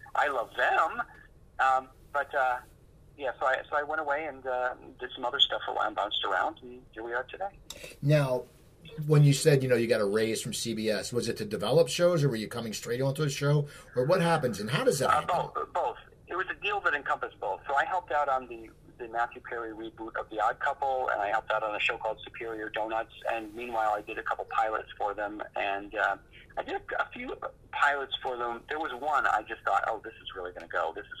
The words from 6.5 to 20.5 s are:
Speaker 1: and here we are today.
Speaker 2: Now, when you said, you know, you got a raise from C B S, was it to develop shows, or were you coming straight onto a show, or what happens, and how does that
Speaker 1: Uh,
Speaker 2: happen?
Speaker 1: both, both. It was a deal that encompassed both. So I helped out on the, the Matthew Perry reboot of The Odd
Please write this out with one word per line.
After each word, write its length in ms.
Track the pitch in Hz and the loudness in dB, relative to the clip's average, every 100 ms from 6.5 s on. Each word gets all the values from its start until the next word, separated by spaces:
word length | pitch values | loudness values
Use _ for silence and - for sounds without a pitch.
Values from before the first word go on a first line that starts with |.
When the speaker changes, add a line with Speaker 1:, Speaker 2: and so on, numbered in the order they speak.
| 110 | -4
Speaker 1:
and 200 | 127 123 - | -14 -18 -16
here 100 | 110 | -12
we 120 | 117 | -6
are 100 | 120 | -6
today. 240 | - - 196 - - - - - | -6 -6 -8 -8 -18 -16 -18 -2
Speaker 2:
Now, 420 | 139 151 135 127 - - - - - - 151 | 4 4 4 0 -4 -18 -20 -20 -14 -6 6
when 180 | 151 | 8
you 80 | 143 | 10
said, 300 | 139 156 139 | 8 6 6
you 60 | 131 | 6
know, 80 | 120 | 4
you 100 | 113 | 4
got 140 | 113 | 4
a 40 | 101 | 4
raise 360 | 107 110 107 | 4 2 0
from 100 | 117 | -2
C 220 | - 120 | -4 -4
B 160 | 110 107 | -2 0
S, 220 | 101 90 | 0 0
was 160 | 120 110 | -2 -2
it 80 | - | -2
to 60 | |
develop 440 | 104 101 104 151 - | -4 -2 4 4 4
shows, 340 | - 175 170 | 4 4 6
or 60 | 143 | 4
were 80 | 113 | 2
you 120 | 104 | -4
coming 240 | 117 113 | -6 -6
straight 280 | 104 110 123 | -6 -4 0
onto 220 | 135 139 | 0 0
a 80 | 151 | -2
show, 360 | - 143 147 143 - - 165 | 0 2 4 2 -6 -4 0
or 80 | |
what 160 | 156 185 | 4 4
happens, 400 | 170 165 240 196 | 4 4 2 -2
and 100 | 208 | -2
how 140 | 165 | 2
does 140 | 262 143 | 4 4
that 100 | 123 | 4
Speaker 1:
Uh, 40 | |
Speaker 2:
happen? 140 | - 170 170 - | 2 2 0 -2
Speaker 1:
both, 180 | - - | -6 -6
both. 240 | 175 143 - - - - | -2 -4 -4 -14 -20 -8
It 80 | - | -6
was 100 | 139 | -6
a 120 | 160 | -6
deal 180 | 202 208 | -4 -2
that 140 | 170 | 0
encompassed 460 | 147 143 143 120 - | 0 -2 -4 -4 -6
both. 200 | 104 95 - | -6 -4 0
So 80 | |
I 100 | 143 | 0
helped 280 | 165 185 - | 2 0 0
out 160 | 151 143 | 0 2
on 180 | 131 123 | 0 -2
the, 220 | 113 110 - - - | -12 -14 -20 -20 -12
the 100 | 117 | -6
Matthew 340 | 117 117 123 | -2 -2 -4
Perry 300 | - 120 113 | -10 -8 -6
reboot 440 | 110 113 - 113 107 | -8 -10 -10 -8 -8
of 140 | - | -6
The 100 | 107 | 0
Odd 180 | 107 | 0